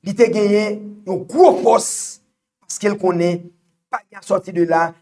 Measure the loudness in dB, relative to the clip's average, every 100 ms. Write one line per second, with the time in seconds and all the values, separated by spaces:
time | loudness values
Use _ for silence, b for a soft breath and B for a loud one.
0 | -8 2 2 4 2 0 0 -6 -12 -16
1 | -8 -8 -4 6 6 6 2 2 -2 -8
2 | -12 -16 _ _ _ _ _ -4 -4 -2
3 | -2 0 -2 -2 -10 _ _ _ _ -12
4 | _ -20 -4 -4 -4 -2 0 0 -2 -6